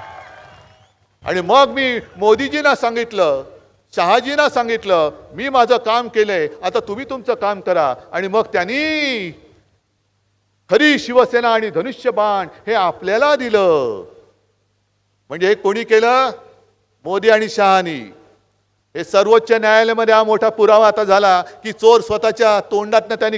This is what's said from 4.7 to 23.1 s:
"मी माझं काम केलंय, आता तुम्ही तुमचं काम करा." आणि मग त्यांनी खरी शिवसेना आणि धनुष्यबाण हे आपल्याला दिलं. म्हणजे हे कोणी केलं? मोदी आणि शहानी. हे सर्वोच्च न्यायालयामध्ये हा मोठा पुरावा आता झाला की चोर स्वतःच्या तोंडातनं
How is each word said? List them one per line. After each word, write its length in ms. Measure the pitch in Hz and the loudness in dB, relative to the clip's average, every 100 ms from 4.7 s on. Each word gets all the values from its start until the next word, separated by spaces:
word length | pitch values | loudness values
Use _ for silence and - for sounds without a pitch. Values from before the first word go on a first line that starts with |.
| 226 202 175 151 139 - | -4 0 0 0 -4 -16
"मी 160 | 151 262 | -10 -2
माझं 280 | 269 233 240 | 0 2 0
काम 300 | 220 233 240 | 0 -4 -2
केलंय, 400 | 220 208 190 151 - | -2 0 -2 -4 -6
आता 160 | 185 202 | -6 -6
तुम्ही 260 | - 208 277 | -6 -10 -10
तुमचं 240 | 262 220 | -8 -6
काम 280 | 226 202 202 | -4 -4 -4
करा." 340 | 180 175 143 123 - | -2 0 0 -2 -8
आणि 160 | 170 190 | -8 -4
मग 160 | 208 220 | -2 -2
त्यांनी 800 | 202 180 262 311 311 285 240 180 143 _ _ _ _ _ _ _ _ _ _ _ _ - | -4 -4 -4 -4 -4 -4 -6 -10 -14 _ _ _ _ _ _ _ _ _ _ _ _ -2
खरी 300 | 185 302 277 | 2 2 2
शिवसेना 540 | - 247 247 240 240 | 0 2 2 0 0
आणि 160 | 226 214 | 0 -2
धनुष्यबाण 800 | 160 233 - 254 208 208 202 175 - - | -4 -6 -6 -4 -2 -2 -2 -6 -10 -4
हे 60 | |
आपल्याला 640 | 220 180 - 180 214 285 294 | -2 -2 -2 -4 0 0 0
दिलं. 680 | 247 214 190 156 123 101 87 - _ _ _ _ _ _ _ _ _ _ - | 0 0 2 2 -2 -6 -12 -20 _ _ _ _ _ _ _ _ _ _ -18
म्हणजे 180 | 156 185 | -4 0
हे 80 | 208 | 0
कोणी 280 | 196 208 | -2 -4
केलं? 460 | 226 220 233 254 262 - - _ _ _ _ _ | 0 2 2 2 0 -4 -16 _ _ _ _ _
मोदी 260 | 156 190 220 | -8 -2 2
आणि 200 | 214 220 | 2 0
शहानी. 640 | - 196 190 180 147 107 87 _ _ _ _ _ _ _ - | 0 2 2 0 -8 -12 -20 _ _ _ _ _ _ _ -12
हे 80 | |
सर्वोच्च 480 | 165 196 208 226 226 | -2 0 4 2 2
न्यायालयामध्ये 640 | 226 214 220 226 226 220 | 0 4 2 2 0 2
हा 100 | 220 | 2
मोठा 260 | 220 214 226 | 2 0 0
पुरावा 380 | 220 208 214 214 | 2 4 6 4
आता 160 | 208 | 2
झाला 380 | 208 196 202 180 | 2 2 4 2
की 300 | 180 - 220 | -2 -12 -14
चोर 300 | - 220 233 | 0 4 4
स्वतःच्या 580 | 226 214 220 220 226 208 | 2 -2 -2 0 2 2
तोंडातनं 560 | - 202 208 220 220 | 0 -4 0 0 0